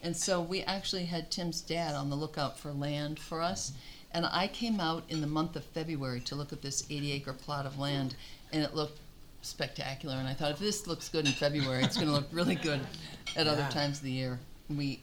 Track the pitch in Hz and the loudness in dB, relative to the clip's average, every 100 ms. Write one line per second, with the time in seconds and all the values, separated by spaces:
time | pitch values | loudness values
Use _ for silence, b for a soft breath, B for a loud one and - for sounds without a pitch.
0 | 170 170 - 180 170 190 - 196 - 190 | -2 0 4 4 4 0 0 0 0 0
1 | 175 170 165 - 175 160 - 165 160 143 | 0 -2 -2 -2 0 -2 0 2 2 2
2 | 143 143 151 151 135 - 151 143 143 147 | 0 0 -2 0 -2 -2 -4 -2 0 0
3 | 147 151 - 160 170 196 - - B B | -2 -4 -4 0 0 0 -4 -6 B B
4 | B 220 - 175 196 - 233 208 165 165 | B 0 2 4 2 0 0 2 2 0
5 | - 160 147 156 170 160 - 165 160 151 | 0 0 2 2 2 -2 -4 -4 -2 0
6 | 131 123 120 139 143 135 135 - - 147 | 0 -2 -2 -4 -4 -6 -4 -4 -2 -2
7 | 143 139 139 131 - 143 135 143 139 139 | 0 0 -2 -6 -4 -2 -2 -2 0 2
8 | 127 127 B B B 156 147 156 151 - | 0 -2 B B B 2 2 2 0 -2
9 | - - - - - - 139 - 135 135 | -16 -16 -16 -12 -8 -2 -4 -2 -4 -4
10 | 151 131 131 135 147 151 208 208 175 160 | -4 -2 -2 0 0 2 0 0 -2 -4
11 | - 160 147 127 143 147 131 131 131 - | -2 2 4 4 4 4 2 4 4 4
12 | 156 143 135 165 180 165 160 143 127 - | 4 4 2 2 4 4 2 0 -2 -8
13 | B B - 165 151 147 139 147 143 143 | B B -6 2 4 4 2 2 2 0
14 | 135 131 127 123 - - - 147 139 131 | -2 0 0 -2 -8 -12 -4 0 0 -2